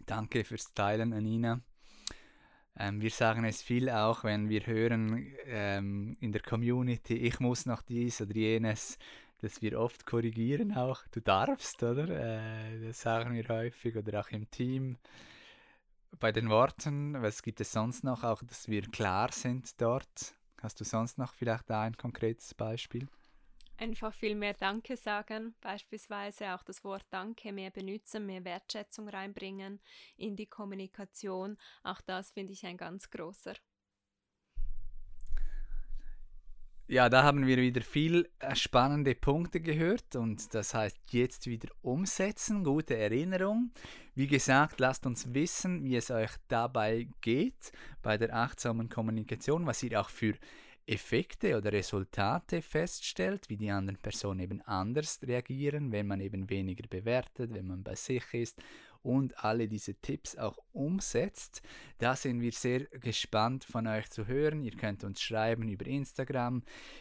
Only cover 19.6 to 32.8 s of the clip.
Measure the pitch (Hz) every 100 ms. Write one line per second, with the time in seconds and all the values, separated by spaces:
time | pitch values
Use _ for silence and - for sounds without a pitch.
19.6 | - - 117 131 - - - - _ -
20.6 | - - 104 113 117 - 123 - 120 113
21.6 | - 110 110 113 120 - 113 117 - -
22.6 | 110 117 - 120 135 - - - - -
23.6 | - - 233 233 220 - 214 208 208 202
24.6 | 196 214 - 247 220 208 214 220 226 -
25.6 | - 202 - 214 - 202 202 202 202 185
26.6 | - 190 196 190 - 190 196 226 214 196
27.6 | 190 196 190 214 - 220 202 185 180 180
28.6 | - 214 208 - 208 202 196 202 190 196
29.6 | 196 202 - - - - 214 202 214 -
30.6 | 202 196 190 - 196 - 202 185 190 208
31.6 | - - - 190 - 185 196 - 196 190
32.6 | 180 180